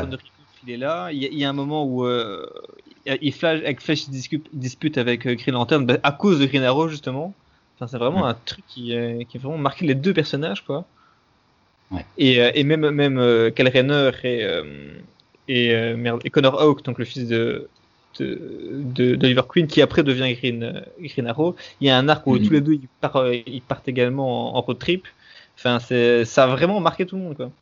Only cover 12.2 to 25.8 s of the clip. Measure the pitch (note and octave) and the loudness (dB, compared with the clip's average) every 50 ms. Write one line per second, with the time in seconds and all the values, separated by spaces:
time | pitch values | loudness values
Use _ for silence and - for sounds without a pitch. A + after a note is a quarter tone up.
12.2 | C#3+ C3 B2+ A#2+ A#2+ B2 - D3 C#3 C#3+ D#3+ D#3+ D3+ D3 D3 C#3+ C#3+ C#3 C3 B2+ | 4 4 6 6 4 4 4 2 2 2 2 2 2 0 2 2 0 2 2 2
13.2 | B2 A#2+ A#2 A2+ A2+ A2+ A#2 - B2+ B2+ B2+ C#3 B2+ C#3 D3 C#3+ C#3 C3 B2 - | 2 4 4 4 4 2 2 2 2 4 4 2 2 2 2 2 2 2 0 -2
14.2 | - B2 B2 A#2 G#2+ F#2 E2+ E2 D2 D2 D2 C#2+ C#2+ D2 - - - - _ _ | -4 -4 -2 -2 -2 -2 -4 -4 -6 -8 -14 -16 -18 -18 -18 -20 -20 -20 _ _
15.2 | _ _ _ _ _ - C3 B2 A#2+ A#2 A2+ A2+ A2+ A#2 A#2 A#2 A#2+ A#2 A#2 A#2 | _ _ _ _ _ -2 0 2 2 2 2 2 0 -2 -2 -2 -2 -2 -4 -4
16.2 | - B2 - D3+ C#3 C3 C#3 - D#3 D3+ C#3+ - - C3 A#2+ - A#2 - - C#3 | -4 -2 0 4 4 4 4 6 4 4 4 2 -2 -8 -6 -6 -6 -6 -6 -6
17.2 | A#2+ A#2 A#2 A2+ A#2 A#2+ - - - - _ _ _ _ _ _ _ _ - - | -4 0 0 0 0 0 -2 -6 -8 -12 _ _ _ _ _ _ _ _ -10 -8
18.2 | C3+ C3 - - - - - - - - B2 C#3 C#3+ B2+ B2 B2 B2 B2 B2 C3 | -6 -6 -6 -8 -10 -12 -14 -12 -12 -10 -10 -8 -8 -6 0 2 2 2 4 4
19.2 | C3+ B2+ B2 C3 - - - F3+ D#3+ D3 - D3+ C#3 - - E3+ D3+ C#3 B2+ B2+ | 4 4 4 4 2 2 2 2 2 4 6 6 6 6 4 2 2 2 2 0
20.2 | C3 B2+ A#2 A#2+ - B2 A#2 A#2 A#2 A#2+ - G2 - - - - F3 C#3 - C3+ | 0 -2 -2 -2 -2 -4 -4 -4 -6 -8 -8 -10 -14 -16 -18 -16 -14 -10 -6 -6
21.2 | A#2+ A#2 A2+ D3 D#3+ F3 F3 - - - - - C3+ C#3 C3 B2+ C3+ D3+ D3+ D3 | -4 -4 -2 0 0 -2 -2 -6 -14 -16 -6 0 2 4 4 4 4 4 2 2
22.2 | - C3 B2+ A#2+ G#2+ G#2 D#3 D3 C#3+ D#3 D#3 C#3+ C3 - _ - - C#3 - C3+ | 2 2 2 4 4 4 4 4 4 4 0 0 -2 -10 _ -6 -4 -2 0 0
23.2 | B2+ B2 B2 A#2+ A2+ C#3 - B2 - - C3+ - - C3+ B2 B2 B2 B2 C3 C#3 | 2 2 0 -2 -4 -8 -12 -10 -8 -8 -8 -6 -6 -4 0 0 0 0 0 -2
24.2 | C3+ B2+ A#2+ A#2+ A#2+ A#2 A#2 B2 - C3+ A#2+ - - F3 F3+ F#3 - - - _ | -2 -2 -2 -4 -4 -4 -2 -2 -2 -2 -4 -4 -2 -2 -2 -4 -4 -12 -20 _
25.2 | _ - - - - _ _ - - B2 A#2+ A#2 | _ -20 -20 -20 -20 _ _ -4 -2 -2 0 -2